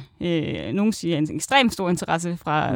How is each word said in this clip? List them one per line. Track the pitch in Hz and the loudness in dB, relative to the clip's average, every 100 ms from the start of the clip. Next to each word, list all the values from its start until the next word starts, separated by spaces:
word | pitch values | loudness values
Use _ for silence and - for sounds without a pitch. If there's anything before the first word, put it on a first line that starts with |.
| 135 - | -8 -6
Øh, | 175 165 - 80 73 | -2 0 0 -4 -4
nogle | 196 214 | 0 0
siger | - 170 156 | 0 -2 0
en | 156 | 0
ekstremt | 156 - 269 240 | -2 2 4 4
stor | - 180 | 2 0
interesse | 175 - 165 170 175 | 0 0 -2 -2 -6
fra, | - 151 - | -2 0 0